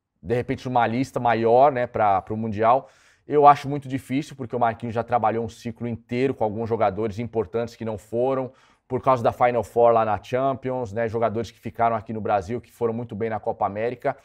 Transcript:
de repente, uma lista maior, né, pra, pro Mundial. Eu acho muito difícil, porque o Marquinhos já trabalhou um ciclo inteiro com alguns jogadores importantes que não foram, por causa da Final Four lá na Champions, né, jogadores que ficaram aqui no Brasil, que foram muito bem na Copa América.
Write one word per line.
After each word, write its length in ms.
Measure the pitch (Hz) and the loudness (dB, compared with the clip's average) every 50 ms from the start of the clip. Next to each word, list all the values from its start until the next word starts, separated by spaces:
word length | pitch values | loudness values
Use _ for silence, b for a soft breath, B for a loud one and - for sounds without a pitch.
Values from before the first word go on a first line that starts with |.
| _ _ _ _ | _ _ _ _
de 140 | - 87 117 | -6 -4 -2
repente, 340 | 123 117 - 135 117 - 127 | -2 -2 -4 -6 -6 -6 -2
uma 200 | 127 123 117 110 | 0 2 2 2
lista 320 | 113 123 135 - - 131 | 2 0 -2 -4 -4 -2
maior, 520 | 123 120 113 113 113 113 117 123 135 151 | 0 0 0 2 4 4 6 8 6 6
né, 140 | 135 123 123 | 4 2 -2
pra, 380 | 117 - 110 107 104 98 92 - | -2 -2 0 2 2 2 2 0
pro 120 | - 110 | -4 -6
Mundial. 540 | 107 113 113 104 101 110 113 123 160 b b b b b b b b b - | -6 -6 -6 -2 0 2 4 4 2 b b b b b b b b b -2
Eu 200 | 139 147 143 143 | 2 6 8 8
acho 200 | 143 - - 135 | 8 6 4 -4
muito 200 | 143 147 139 127 | -8 -8 -6 -6
difícil, 480 | 131 135 - - 131 139 151 - 143 | -8 -8 -6 -4 -4 -4 -4 -6 -10
porque 200 | 135 131 - - | -12 -10 -8 -4
o 40 | 123 | -2
Marquinhos 340 | 123 117 113 117 120 120 104 | -2 -2 -2 -4 -6 -6 -4
já 100 | 120 117 | -4 -4
trabalhou 400 | - 120 117 110 110 110 113 117 | -2 -2 0 0 0 -2 -2 -4
um 60 | 110 | -8
ciclo 380 | - - - 120 110 - 120 120 | -10 -12 -12 -12 -10 -8 -8 -8
inteiro 440 | 117 107 - _ 127 123 131 131 131 | -8 -8 -8 _ -4 -2 0 -2 0
com 80 | - 113 | -2 -2
alguns 260 | 107 98 110 117 110 | -4 -2 -4 -4 -4
jogadores 480 | 117 104 110 104 92 101 113 113 92 104 | 0 0 0 0 0 0 -4 -4 -4 -6
importantes 580 | 120 110 - 113 107 - - 117 117 113 - | -8 -6 -4 -4 -4 -4 -4 -6 -6 -6 -8
que 80 | - 117 | -10 -8
não 140 | 110 110 104 | -8 -8 -8
foram, 540 | - - - 117 127 135 135 131 131 127 b b b b b b b _ | -10 -8 -4 -2 -2 0 0 -2 -4 -6 b b b b b b b _
por 140 | - - | -6 -2
causa 220 | - 139 131 123 113 | 2 2 2 2 2
da 80 | 123 | 0
Final 320 | 110 - 127 123 120 117 104 | 2 2 2 2 2 2 -2
Four 300 | - - 120 120 117 117 | 0 2 4 6 6 6
lá 120 | 113 113 | 4 2
na 160 | 110 104 95 | 2 0 -4
Champions, 720 | - - 127 127 135 139 135 123 - 131 127 127 123 98 98 | -4 -4 -4 -2 -2 -2 -2 -4 -6 -6 -6 -6 -6 -6 -6
né, 160 | 113 117 113 | -4 -4 -4
jogadores 400 | 107 117 120 110 104 117 113 - | -2 0 0 0 0 -2 -6 -8
que 100 | - _ | -10 _
ficaram 360 | - 117 - - 117 117 113 | -14 -12 -4 0 0 0 0
aqui 180 | 110 - - 113 | -2 -4 -8 -10
no 80 | 110 | -6
Brasil, 400 | 98 107 107 101 87 87 117 - | -2 0 0 0 -2 -4 -6 -10
que 100 | - _ | -10 _
foram 220 | _ - 120 113 110 | _ -4 -4 -2 -2
muito 220 | 117 120 113 110 | -4 -8 -10 -8
bem 160 | 98 113 113 | -6 -6 -4
na 80 | 110 110 | -4 -6
Copa 260 | - 113 101 - 110 | -6 -6 -4 -2 -4
América. 500 | 98 98 104 110 123 123 - - 139 131 b b | -4 -2 -4 -4 -4 -6 -4 -4 -6 -6 b b